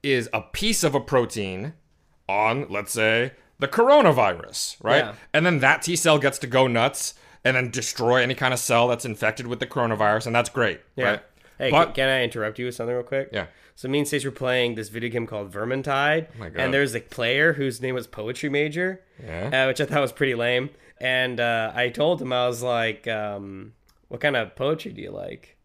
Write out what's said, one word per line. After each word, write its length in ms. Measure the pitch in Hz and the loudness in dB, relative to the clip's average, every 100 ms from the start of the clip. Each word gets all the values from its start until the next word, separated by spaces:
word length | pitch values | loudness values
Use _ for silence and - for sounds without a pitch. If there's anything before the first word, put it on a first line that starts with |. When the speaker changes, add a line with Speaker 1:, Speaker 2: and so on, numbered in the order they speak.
Speaker 1:
is 260 | 143 131 113 | 0 -2 0
a 80 | 110 | -6
piece 420 | - - 220 214 | -6 -4 -2 2
of 140 | 160 135 | 2 0
a 40 | |
protein 760 | 117 135 117 113 98 92 123 165 _ _ _ _ - | 2 2 2 -4 -6 -6 -10 -12 _ _ _ _ -2
on, 380 | 101 110 127 143 | 2 2 0 -2
let's 220 | 101 104 | -6 -4
say, 400 | 117 110 113 127 - _ _ | 0 2 4 0 -6 _ _
the 80 | 135 | -2
coronavirus, 1080 | - 240 294 208 127 101 85 - - - - | 4 6 8 8 6 2 0 -8 -8 -8 -6
right? 220 | 107 135 | 2 2
Speaker 2:
Yeah. 100 | 117 104 - | 2 -8 -2
Speaker 1:
And 140 | 151 175 | 2 2
then 140 | 160 | 4
that 220 | 135 160 | 4 4
T 120 | - | 0
cell 240 | 165 165 151 | 0 4 4
gets 200 | 139 - | 4 0
to 80 | 135 | 0
go 180 | 131 131 | 2 4
nuts 480 | 117 120 - - - - - | 4 2 0 -8 -10 -20 -2
and 120 | 127 127 | 0 0
then 140 | 123 | -2
destroy 520 | 123 113 - 117 127 | -4 -6 0 4 4
any 120 | 123 | 2
kind 180 | 131 131 | 0 0
of 60 | 127 | 0
cell 300 | - 117 123 | 2 4 4
that's 160 | 120 | 2
infected 420 | 123 104 110 110 120 | -4 -2 -2 -2 -8
with 140 | 120 | -6
the 80 | 120 | -6
coronavirus, 580 | 139 117 107 104 110 113 | -2 -2 2 2 2 2
and 80 | |
that's 160 | 120 120 | 0 0
great, 300 | - 110 85 _ - | 0 0 -2 _ -2
Speaker 2:
Yeah. 80 | 123 | -2
Speaker 1:
right? 100 | 104 - _ _ _ | -2 -6 _ _ _
Speaker 2:
Hey, 120 | 135 | 2
Speaker 1:
But 160 | 143 165 | 4 4
Speaker 2:
can, 80 | |
can 140 | - 135 | 2 0
I 140 | 131 | 2
interrupt 340 | 120 120 107 107 | 0 -2 -6 -4
you 80 | 123 | -8
with 80 | |
something 200 | 120 117 | -6 -4
real 100 | 123 | -4
quick? 240 | 120 135 135 | -4 -6 -4
Speaker 1:
Yeah. 140 | 104 87 _ _ - | -8 -8 _ _ -12
Speaker 2:
So 120 | 131 | -2
me 100 | 143 | 0
and 80 | 143 | 0
Stace 160 | 147 | -2
were 60 | 135 | -4
playing 420 | 113 127 127 120 | -4 0 2 0
this 140 | 113 104 | -2 -8
video 200 | 113 120 | -8 -4
game 180 | 120 117 | -4 -6
called 240 | 107 98 | -8 -8
Vermintide, 760 | 98 113 131 135 135 143 156 160 | -8 -4 -4 -2 0 2 0 -2
Speaker 1:
Oh 40 | 113 | -14
my 80 | 92 | -10
God. 100 | - | -4
Speaker 2:
and 140 | 135 | 0
there's 200 | 139 139 117 | 2 0 -2
a 40 | |
player 520 | - - 117 135 160 | -10 -4 -2 2 2
whose 280 | 143 135 117 | 2 -2 -4
name 140 | 127 | -4
was 140 | 123 - | -6 -8
Poetry 400 | - 107 131 151 | -10 -8 -6 -2
Major, 520 | 143 151 156 185 185 _ - | 0 -2 -2 -6 -6 _ -20
Speaker 1:
Yeah. 400 | 135 82 107 131 | -12 -8 -2 0
Speaker 2:
uh, 40 | 131 | 0
which 120 | 127 | 0
I 40 | |
thought 160 | 143 147 | 0 0
was 100 | 131 | -2
pretty 220 | - 135 | 0 -2
lame. 360 | 117 120 123 139 - - _ | 0 0 0 -2 -12 -20 _
And, 380 | 127 127 127 120 | -2 0 0 0
uh, 320 | 120 113 110 | 0 0 -2
I 160 | 117 123 | -2 -2
told 300 | 120 151 175 | 2 0 0
him, 120 | 127 | -2
I 160 | 127 123 | 0 0
was 120 | 117 | -2
like, 440 | 123 117 113 107 - | -2 0 0 -4 -6
um, 680 | 110 104 101 98 98 104 _ _ _ _ | -4 -4 -8 -10 -14 -16 _ _ _ _
"What 120 | 120 | -4
kind 160 | 151 131 | -2 0
of 200 | 107 - | -4 -4
poetry 340 | 135 160 - | -2 -2 -6
do 80 | - | -12
you 100 | 92 | -12
like?" 420 | 95 90 - - _ | -10 -12 -12 -18 _